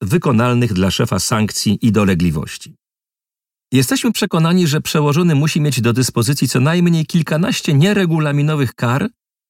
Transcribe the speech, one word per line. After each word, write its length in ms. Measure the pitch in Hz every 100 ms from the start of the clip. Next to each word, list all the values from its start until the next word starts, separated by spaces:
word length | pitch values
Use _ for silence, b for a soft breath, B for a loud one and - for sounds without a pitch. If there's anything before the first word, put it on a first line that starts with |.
wykonalnych 720 | 95 170 156 113 123 120 123
dla 180 | 92 95
szefa 280 | - 117 98
sankcji 600 | - 110 104 - 107 98
i 100 | 120
dolegliwości. 840 | 107 101 87 87 76 - - - - _ _ _ _ _ _ _ _ -
Jesteśmy 400 | 131 131 269 240
przekonani, 560 | - 208 170 165 180 165
że 140 | 156
przełożony 540 | - 160 147 143 175 139
musi 260 | 156 165
mieć 200 | 147 127
do 120 | 113
dyspozycji 540 | 117 127 - 120 147 131
co 120 | 127
najmniej 460 | 139 175 175 165 151
kilkanaście 680 | 175 151 156 214 - -
nieregulaminowych 1000 | 139 185 202 180 160 151 143 151 151 123
kar 360 | - 120 131 202 _ _ _